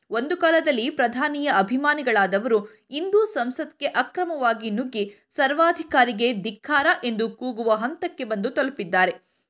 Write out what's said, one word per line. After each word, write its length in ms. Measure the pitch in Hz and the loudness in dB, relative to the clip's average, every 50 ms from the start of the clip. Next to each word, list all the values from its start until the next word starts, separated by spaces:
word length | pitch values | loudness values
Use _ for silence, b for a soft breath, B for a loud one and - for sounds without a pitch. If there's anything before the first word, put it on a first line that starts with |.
| b b | b b
ಒಂದು 260 | 202 233 254 302 349 | -2 -2 -2 -2 -2
ಕಾಲದಲ್ಲಿ 540 | 349 349 320 330 320 320 311 277 226 226 285 | 2 2 4 4 4 4 2 0 0 0 -2
ಪ್ರಧಾನಿಯ 600 | 302 285 254 233 233 247 294 294 294 285 285 285 220 | 0 0 0 0 0 0 -2 -2 -2 -2 0 0 2
ಅಭಿಮಾನಿಗಳಾದವರು 1300 | 196 196 196 247 262 285 294 294 302 285 240 220 208 196 185 185 202 226 254 226 208 208 - - _ _ - | 2 2 2 0 0 2 0 0 0 0 0 2 2 2 2 2 0 0 2 0 0 0 -2 -16 _ _ -10
ಇಂದು 360 | 254 294 349 381 392 415 440 | -8 -6 -2 2 2 2 2
ಸಂಸತ್ಗೆ 600 | 427 - 277 240 247 247 - 311 302 - - 285 | 2 0 -2 -4 -4 -4 -8 -8 -10 -8 -6 -6
ಅಕ್ರಮವಾಗಿ 840 | - - 247 262 - - 359 359 339 330 285 254 233 226 214 226 220 | -2 0 0 -2 -2 -2 -4 -4 -4 -2 0 0 0 0 0 -2 -4
ನುಗ್ಗಿ 420 | 202 214 277 254 - 214 196 202 B B B B | -4 -4 -4 -4 -4 -4 -4 -6 B B B B
ಸರ್ವಾಧಿಕಾರಿಗೆ 1040 | - - 277 262 294 302 330 339 349 339 320 - - 277 247 240 226 202 240 247 240 | -2 0 2 2 4 4 2 2 2 0 -2 0 4 4 4 4 2 0 0 0 0
ಧಿಕ್ಕಾರ 540 | 202 175 220 202 - - - 302 285 285 320 359 - - | 0 -4 -6 -8 -8 -4 0 0 2 4 2 2 0 0
ಎಂದು 260 | 240 226 208 226 226 | -4 -2 -2 -2 -4
ಕೂಗುವ 400 | 220 - 247 254 233 214 233 226 | -4 -6 -8 -8 -6 -2 0 0
ಹಂತಕ್ಕೆ 540 | 220 196 220 262 330 - - 349 - - 262 | 0 0 0 -4 -6 -4 -6 -6 -6 -6 -6
ಬಂದು 260 | 220 220 202 202 254 | -4 -4 -2 -4 -2
ತಲುಪಿದ್ದಾರೆ. 640 | 254 311 262 277 277 - 202 165 180 185 185 180 - - _ _ _ _ _ | -2 -2 -2 -2 -2 -6 -6 -2 2 2 2 2 0 -4 _ _ _ _ _